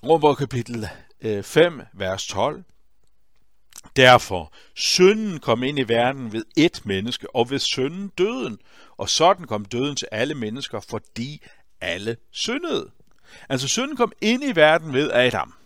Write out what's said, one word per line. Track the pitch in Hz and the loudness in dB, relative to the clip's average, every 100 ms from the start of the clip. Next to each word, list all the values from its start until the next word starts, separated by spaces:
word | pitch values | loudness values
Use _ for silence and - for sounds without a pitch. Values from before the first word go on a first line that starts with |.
Romerbrevet | 127 160 147 135 | 4 4 6 2
kapitel, | 139 123 117 120 107 - - - | -2 -4 -6 -8 -8 -12 -20 -8
øh, | 110 104 | -4 -4
fem, | 95 151 170 147 - | 0 4 4 2 -16
vers | 98 95 98 - | -6 -4 -4 -6
tolv. | 95 120 151 185 - - - - - - - - - - - - - | -2 -2 -2 -16 -20 -20 -20 -20 -20 -20 -20 -20 -20 -20 -20 -8 4
"Derfor, | 127 123 - 92 78 - - - | 8 8 4 -8 -8 -18 -20 -8
synden | - - 185 220 214 165 | -2 4 4 4 -2 -6
kom | - 117 | -2 0
ind | 127 147 | 0 -2
i | 117 | 0
verden | 117 120 139 120 | 2 2 0 -6
ved | 110 110 - | -8 -4 2
ét | 165 - | 2 2
menneske, | 107 95 110 - - - | -4 -2 -2 -8 -6 -2
og | 120 | -2
ved | 135 | 0
synden | - - 131 180 202 | -2 -2 -4 -4 -12
døden. | - 190 254 202 104 - - - - | -4 -4 -2 -8 -10 -18 -20 -20 -12
Og | - | -4
sådan | - 165 190 165 | 2 4 2 -2
kom | 107 101 | -8 -6
døden | 120 139 139 | -4 -4 -4
til | 117 | -8
alle | 107 131 156 | -4 -4 -4
mennesker, | 110 120 139 107 | -6 -8 -10 -10
fordi | - 113 - - 123 147 - - - - | -8 -12 -10 -12 -12 -12 -20 -20 -20 -10
alle | 87 87 104 113 - | -6 -4 -6 -8 -12
syndede." | - - 262 349 214 - - - - - - - | -10 -6 -4 -4 -6 -8 -18 -20 -20 -20 -20 -6
Altså, | 135 139 | -4 -2
synden | - 277 285 | -4 -4 -2
kom | 233 - | -2 0
ind | 214 254 | 0 0
i | 285 180 | 0 4
verden | 151 165 156 | 6 6 0
ved | 131 151 | -2 2
Adam. | 120 127 110 62 - | 2 2 0 -6 -12